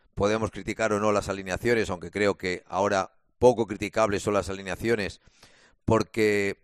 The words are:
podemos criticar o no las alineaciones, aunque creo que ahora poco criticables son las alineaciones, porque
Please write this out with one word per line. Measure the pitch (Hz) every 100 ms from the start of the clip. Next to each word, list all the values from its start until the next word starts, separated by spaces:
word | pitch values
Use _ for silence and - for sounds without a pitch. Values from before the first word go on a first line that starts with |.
| _
podemos | - 101 110 107
criticar | - 98 104 110
o | 104
no | 107
las | 104 98
alineaciones, | 98 95 90 113 120 95
aunque | 90 85
creo | 98 101 95
que | 92 90 -
ahora | 90 101 98 92 _ _ -
poco | 123 110 110
criticables | 101 98 113 110 98
son | 110
las | 101 87
alineaciones, | 95 98 90 107 117 92 - _ _ - _ _ _
porque | - 110 107 - 107 101 98 98